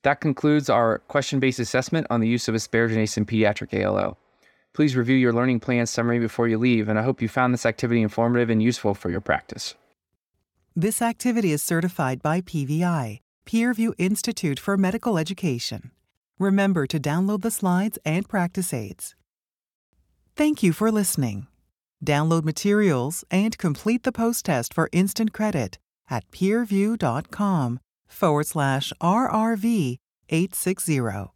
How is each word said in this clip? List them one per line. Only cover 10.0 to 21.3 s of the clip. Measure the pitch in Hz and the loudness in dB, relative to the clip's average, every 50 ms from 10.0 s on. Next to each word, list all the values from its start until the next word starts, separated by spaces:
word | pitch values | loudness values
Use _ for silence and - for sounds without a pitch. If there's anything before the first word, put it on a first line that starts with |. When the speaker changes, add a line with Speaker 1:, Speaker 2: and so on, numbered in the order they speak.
| _ _ _ _ _ _ _ _ _ _ _ _ _ _ _ | _ _ _ _ _ _ _ _ _ _ _ _ _ _ _
Speaker 2:
This | 170 160 214 226 - | -2 0 0 0 0
activity | 240 233 226 _ - 247 233 233 214 175 | -2 -2 -2 _ -2 0 0 2 2 2
is | 151 147 | 0 0
certified | - - 170 165 165 180 - - 147 131 127 127 | 0 0 0 0 0 -2 -2 -2 -2 -2 -2 -2
by | - 151 160 180 | -2 -2 -2 -2
P | 185 - - 151 139 | -4 -4 -4 -4 -2
V | 131 151 160 175 | -2 -2 0 0
I, | 175 170 156 127 110 104 117 _ _ _ _ _ | 0 0 -2 -4 -6 -10 -14 _ _ _ _ _
Peerview | - - 226 233 247 247 208 226 226 - | -2 0 0 2 0 0 0 0 -2 0
Institute | - 180 190 214 - - 240 226 - - 156 139 - | 0 0 0 0 -2 -2 -6 -6 -2 -2 -2 -2 -2
for | - - 202 | -2 -2 0
Medical | 196 190 185 196 226 - 247 208 | 2 2 0 0 -2 -2 0 0
Education. | 160 160 160 190 - - 165 127 117 - - 117 - - - _ _ _ _ _ _ _ _ _ _ | 0 -2 -4 -6 -4 -2 -2 -2 -2 -4 -8 -8 -10 -14 -18 _ _ _ _ _ _ _ _ _ _
Remember | 185 196 190 202 196 196 190 170 139 | 0 2 2 2 2 2 2 0 -2
to | - - 156 | -2 -2 -4
download | 127 147 147 170 190 196 208 202 | -2 -2 -2 0 0 0 -2 -2
the | 185 233 | -2 -4
slides | - - - 185 175 180 196 220 - - _ | -4 -2 0 0 2 2 0 -2 -4 -4 _
and | 156 156 180 202 - | -2 -2 -2 -4 -2
practice | - 196 175 175 - 196 180 - - | -2 -2 -2 -2 -2 -4 -4 -4 -4
aids. | 120 107 95 - - - - _ _ _ _ _ _ _ _ _ _ _ _ _ _ _ _ _ _ _ _ _ _ _ _ _ | -6 -6 -8 -12 -14 -16 -16 _ _ _ _ _ _ _ _ _ _ _ _ _ _ _ _ _ _ _ _ _ _ _ _ _
Thank | - 302 302 302 - | 0 2 2 2 2
you | - 175 | 2 2
for | 156 - 214 226 | 2 2 0 0
listening. | 220 214 202 - - - 135 113 | 2 2 0 0 0 -2 -2 -2